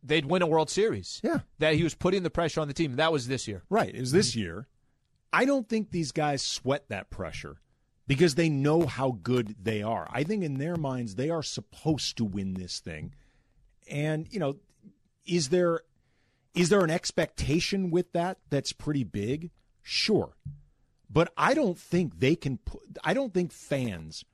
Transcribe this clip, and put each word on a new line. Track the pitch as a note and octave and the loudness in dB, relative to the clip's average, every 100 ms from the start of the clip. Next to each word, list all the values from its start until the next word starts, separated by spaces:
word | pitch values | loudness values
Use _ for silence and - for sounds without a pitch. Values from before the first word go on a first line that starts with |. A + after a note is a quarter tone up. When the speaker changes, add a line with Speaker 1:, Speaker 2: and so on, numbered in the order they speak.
Speaker 1:
they'd | B2+ D#3 D#3 | 2 0 2
win | F3+ | 0
a | F3 | 4
World | D#3+ D#3 | 2 2
Series. | - A3 B2 F2+ - | 2 0 0 -6 -6
Speaker 2:
Yeah. | A#3 E4 - _ | -2 -4 -6 _
Speaker 1:
That | D#3 D#3 | 2 2
he | |
was | D#3+ - | 2 0
putting | F3 G3 | 0 2
the | F3 | 0
pressure | - E3+ - | -2 -2 -2
on | D3+ | -4
the | |
team. | C#3 E3 B2 | -2 -2 2
That | D#3+ | 2
was | D#3+ A#2+ | 2 -2
this | C3 - | -4 -4
year. | F#2+ - | -10 -2
Speaker 2:
Right. | C3+ C#3+ | 0 0
It | - | -4
was | B2+ | 2
this | D#3 G3+ | 4 4
Speaker 1:
Mm-hmm. | A2+ | 0
Speaker 2:
year. | F#2 E2 A#2+ _ _ _ _ _ _ | -4 -8 -14 _ _ _ _ _ _
I | D#3+ C4 | 2 2
don't | C#4 A3+ | 2 0
think | A3 G#3 | -4 -2
these | F3+ D3+ | -4 -4
guys | D#3 D3+ C#3 | -2 -2 -2
sweat | - - B2 C#3+ _ | -4 -6 -2 -2 _
that | G2+ F#2+ | -10 -8
pressure | - F2 - - D2 _ _ _ _ - | -10 -8 -8 -12 -16 _ _ _ _ -2
because | C3+ E3+ C#3 | 4 4 4
they | E3 | 2
know | C#3+ C#3+ D#3+ D#3+ | 2 2 4 2
how | - C3+ A#2 | 0 -2 -2
good | E2+ B2 A2 G#2 | 0 0 0 -4
they | F#2+ A2 | -4 -2
are. | G#2 A2+ E2 | -2 -4 -4
I | - | -4
think | D3+ G#3+ | -2 -2
in | E3+ C3+ | -2 -4
their | D3 F3 | -4 -4
minds, | C#3+ C3 A#2+ F#2+ | -4 -4 -6 -4
they | C#3 | -2
are | E3 | -2
supposed | C#3+ - - - D3+ D#3 - - | -4 -8 -12 -6 -2 0 -2 -2
to | A2+ | -2
win | F#2+ F#2+ | -2 -4
this | F#2 F2+ - | -6 -8 -10
thing. | - D#2+ E2 - _ _ _ _ _ _ - | -10 -10 -12 -14 _ _ _ _ _ _ -10
And, | D3 D3+ D#3 D#3+ | -4 -2 -4 -6
you | G3+ | -4
know, | D3 C#3+ _ _ - _ _ _ - | -4 -4 _ _ -20 _ _ _ -2
is | F3 C3+ | 0 2
there, | F3+ F3 E3 - _ _ _ _ _ _ | 2 4 0 -4 _ _ _ _ _ _
is | - F3 | 0 4
there | G3+ | 6
an | F3 | 6
expectation | E3 - - D#3+ - B2+ D#3 - G3 F#3 | 2 -2 -2 -2 -2 0 0 2 -2 0
with | E3 F3+ | 0 0
that | F3 F3 F#3 _ | -2 -2 -4 _
that's | C#3 C3 | -2 -2
pretty | - - D3 | -6 -2 -2
big? | G#2+ G#2 G2+ D3 E3 _ _ _ | -2 -2 -2 -4 -6 _ _ _
Sure. | - - - G3+ F#2 - - - - _ _ _ _ | -6 -2 2 2 2 -6 -16 -16 -20 _ _ _ _
But | - E3+ - | 2 2 4
I | D#3 | 2
don't | C#4 B3+ E3+ | 4 2 0
think | - E3+ E3+ D#2+ | 0 0 0 2
they | B2+ E3 | 2 4
can | C#3+ C3 | 0 -4
pu-, | - - - - | -6 -10 -16 -8
I | D#3 | -2
don't | G#3 C4+ | 0 0
think | F#3 F3 | 0 -2
fans | - - C#3 B2 F2+ D#2+ D2+ - | -4 -4 -2 -2 -4 -10 -14 -18